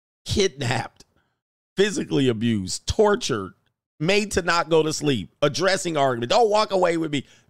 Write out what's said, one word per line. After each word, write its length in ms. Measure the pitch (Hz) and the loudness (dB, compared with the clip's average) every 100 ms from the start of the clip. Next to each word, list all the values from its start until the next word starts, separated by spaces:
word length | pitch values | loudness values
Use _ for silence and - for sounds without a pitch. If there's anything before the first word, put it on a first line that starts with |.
| _ _ - | _ _ -4
kidnapped, 800 | - 196 - 123 120 107 - _ _ _ _ _ _ _ - | 0 0 -2 -4 -4 -6 -12 _ _ _ _ _ _ _ 0
physically 500 | 208 185 - 151 131 | 0 0 -2 0 2
abused, 580 | 113 117 110 92 - - | 2 0 0 -2 -8 -4
tortured, 680 | - 208 208 - 113 95 - _ _ _ - | 2 2 2 -2 -4 -6 -14 _ _ _ -4
made 320 | 151 202 214 | 0 0 0
to 100 | 202 | -2
not 280 | 180 170 156 | 0 0 2
go 120 | 160 | 2
to 120 | 156 | 2
sleep, 420 | 151 147 127 87 _ | -2 -2 -2 -4 _
addressing 560 | 151 139 185 185 175 156 | -2 0 0 0 -2 0
argument, 320 | 139 120 120 | 0 0 0
"Don't 200 | 208 226 | 2 4
walk 220 | 208 214 | 2 0
away 240 | 196 175 170 | 2 0 0
with 160 | 160 | -2
me," 140 | 143 - _ _ | -6 -8 _ _